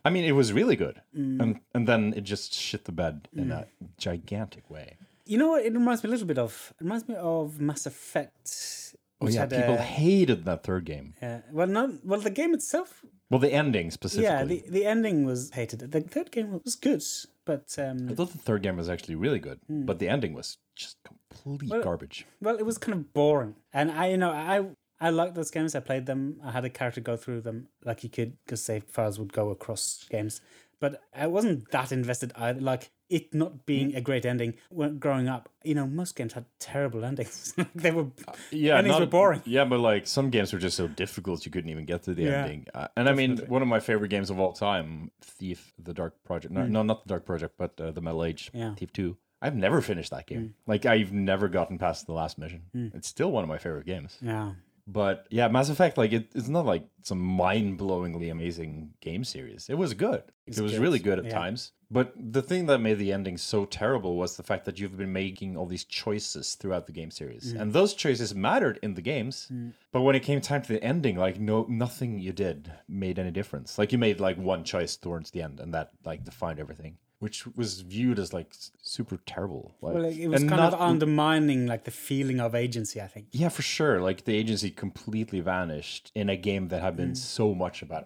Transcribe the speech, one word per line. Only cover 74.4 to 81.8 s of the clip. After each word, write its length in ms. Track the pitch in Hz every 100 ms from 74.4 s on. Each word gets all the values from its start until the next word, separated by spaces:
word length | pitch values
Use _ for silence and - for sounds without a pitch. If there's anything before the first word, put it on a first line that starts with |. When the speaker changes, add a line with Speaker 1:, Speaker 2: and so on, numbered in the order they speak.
| 92 90
Speaker 1:
choice 320 | 82 90 82 -
towards 340 | 87 82 -
the 100 | 87
end, 180 | 78 71
and 140 | 82
that, 180 | 82 73 _
like, 220 | 82 80 -
defined 340 | - 85 76
everything, 380 | 76 - 78 82 _ _
which 280 | 107 - 123 113
was 240 | 107 92
viewed 380 | 90 104 123 104
as, 140 | 87
like, 140 | 90 80
s-, 200 | - - _
super 360 | - - 117 92 -
terrible. 500 | - 95 71 - -
Like, 120 | -
Speaker 2:
Well, 100 | 175
like, 140 | 165 160
it 100 | 165
was 140 | 139
Speaker 1:
and 80 | 147
Speaker 2:
kind 120 | 156
of 100 | 170
Speaker 1:
not 80 | 175
Speaker 2:
undermining, 840 | 175 160 151 151 151 160 147 131 120
like, 180 | 113